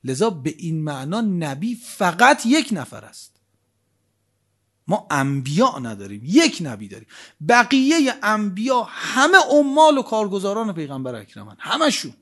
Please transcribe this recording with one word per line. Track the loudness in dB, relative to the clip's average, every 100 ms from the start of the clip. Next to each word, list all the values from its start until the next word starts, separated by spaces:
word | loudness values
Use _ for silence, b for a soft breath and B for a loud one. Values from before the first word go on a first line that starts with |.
لذا | -6 -2 -2
به | -2 -8 -8
این | -6 -4
معنا | -6 -8 -6 -4
نبی | -2 -2 -4 -6 -6 -8
فقط | -12 -2 -2 4 4 4 2
یک | 0 0
نفر | -6 -8 -16 -20
است. | -20 -20 _ _ _ _ _ _ _ _ _ _ _ _ _ _ _ -4
ما | -4 -2
انبیا | -2 0 -2 -2 2 0 0
نداریم، | -10 -12 -12 -14
یک | 2 2 2 -2
نبی | -10 -10 -14
داریم. | -18 -20 B B B 4
بقیهٔ | 4 6 4 4 4 2 0
انبیا | -2 0 -2 -4 -2 -2 -2
همه | -8 -6 2 6 6 6
عمال | 4 4 6 6 6
و |
کارگزاران | 0 -2 -2 -2 -2 -2 -4
پیغمبر | -6 -8 -8 -8 -10
اکرمن، | -14 -18 -20 -14
همشون. | -6 0 0 0 -8 -16